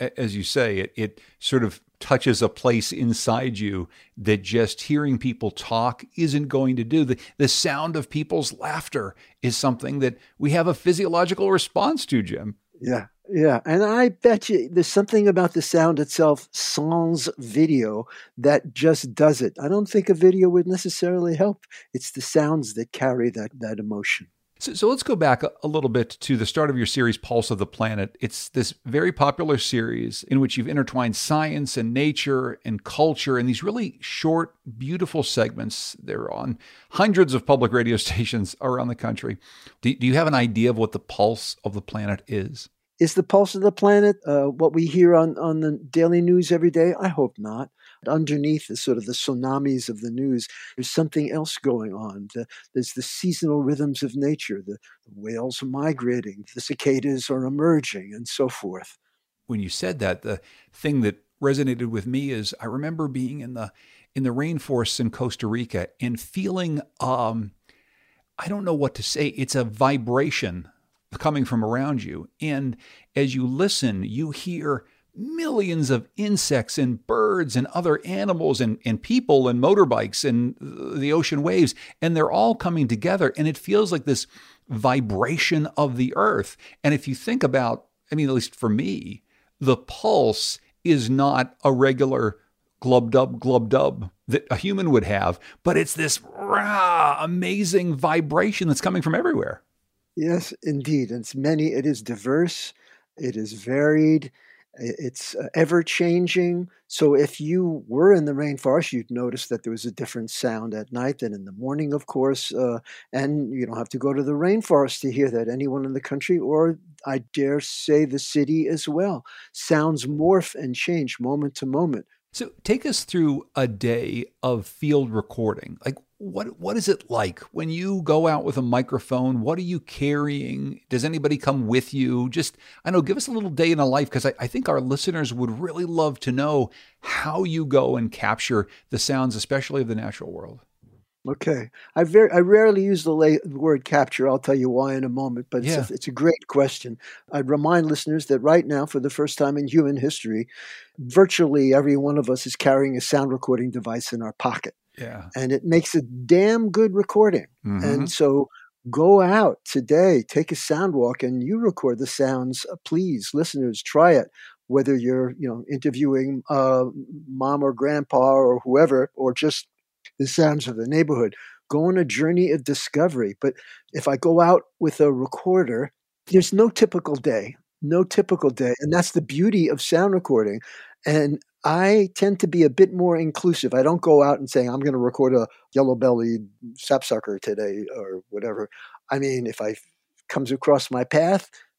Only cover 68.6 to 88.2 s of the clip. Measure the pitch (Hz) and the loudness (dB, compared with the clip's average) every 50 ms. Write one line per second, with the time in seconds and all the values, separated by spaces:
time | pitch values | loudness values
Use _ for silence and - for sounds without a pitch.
68.6 | 190 180 165 147 143 127 - - 107 - - - 147 143 - - 135 - - 135 | -4 -4 -2 0 -2 -2 -4 -6 -8 -6 -4 -2 -2 -4 -2 -4 -6 -2 -2 -2
69.6 | 123 113 107 107 135 135 143 135 113 120 120 131 143 160 - - - 98 87 90 | -2 -2 -2 0 0 2 2 0 -2 0 0 0 0 0 -2 -4 -4 -4 -6 -8
70.6 | 80 - _ _ _ _ _ _ _ _ - - - 160 151 143 127 - 127 117 | -12 -14 _ _ _ _ _ _ _ _ -16 -4 -2 -2 0 0 -2 0 0 0
71.6 | 110 107 117 127 135 147 147 123 - - 73 80 - - _ _ 151 156 147 135 | 0 0 0 -2 -2 -2 -4 -4 -6 -8 -12 -12 -14 -16 _ _ -6 -4 -4 -4
72.6 | 139 131 117 - _ - - - _ _ _ 143 143 135 127 135 127 123 131 143 | -4 -4 -6 -8 _ -20 -20 -20 _ _ _ -2 -2 0 0 -2 -2 -2 -2 0
73.6 | 190 202 - - - 123 101 95 95 104 107 131 160 156 143 - - 180 175 165 | 0 0 0 0 -2 -2 -2 -2 -6 -6 -6 -6 -6 -6 -8 -10 -10 -10 -8 -6
74.6 | 151 147 139 117 - _ _ _ _ _ _ - 208 269 320 330 330 311 285 220 | -4 -4 -6 -6 -8 _ _ _ _ _ _ -14 -12 -10 -8 -6 -6 -4 -2 -2
75.6 | 202 185 170 160 151 123 135 117 107 - _ - 208 208 208 - - - 147 127 | -2 -2 -2 -2 0 0 0 -2 -2 -6 _ -6 -2 -2 0 -2 0 0 -2 -2
76.6 | 110 - - - 139 123 123 107 - - - 120 214 214 196 185 170 135 104 123 | -2 -4 -4 -2 -2 -2 -2 -4 -4 -2 0 2 2 2 2 0 -2 -2 -2 -2
77.6 | 131 - - 175 175 175 151 - - 175 185 190 202 202 180 165 160 156 135 127 | -2 -2 -4 -2 0 0 0 0 -2 -6 -6 -4 -2 -2 -2 0 0 0 0 0
78.6 | 131 110 107 - - 120 110 107 - - 226 254 254 - 147 135 127 123 120 123 | 0 -2 -2 -4 -2 -4 -4 -4 -2 0 0 0 4 4 4 4 4 4 2 2
79.6 | 127 156 196 202 185 131 120 110 107 104 - - - 143 117 120 120 123 - - | 4 4 6 4 4 4 4 0 -2 -4 -4 -4 -2 0 2 2 0 0 -4 -6
80.6 | - 143 - - 131 131 - 147 135 143 151 165 156 - 165 143 143 170 185 185 | -14 -16 -14 -12 -10 -8 -6 -4 -2 0 2 2 2 0 -2 -2 0 2 4 4
81.6 | 165 123 - - - - - _ 160 165 170 160 151 - 170 185 214 233 226 226 | 4 2 2 -4 -14 -20 -10 _ -2 -2 0 2 0 2 2 2 2 2 2 0
82.6 | - 180 170 165 143 113 120 107 101 170 190 196 170 131 - - 151 156 151 - | -2 -4 0 0 0 0 0 -2 0 0 0 2 0 0 0 0 -2 -2 -2 -4
83.6 | - - 202 208 220 175 180 151 - 147 135 - - - _ - - - - _ | -4 0 2 2 2 2 -2 -2 0 0 -2 -2 -2 -8 _ -20 -20 -20 -20 _
84.6 | _ _ 139 110 107 131 127 135 127 104 101 95 113 120 160 160 - - 175 156 | _ _ -8 0 0 2 2 2 0 -2 0 0 0 0 0 -2 0 0 0 0
85.6 | 151 - - - 147 139 123 120 127 127 - - 202 214 202 - 101 - - - | 0 -2 -2 -2 -2 -2 0 -2 -2 -2 0 0 0 2 0 0 -4 -6 -10 -18
86.6 | - - - _ - 143 147 135 - 139 131 - - - 240 254 190 135 127 135 | -20 -20 -20 _ -2 0 0 0 -2 -4 -8 -6 -4 -4 -2 0 0 2 2 2
87.6 | 123 117 117 - - _ _ _ _ _ 151 151 | 0 0 -2 -4 -8 _ _ _ _ _ -4 -2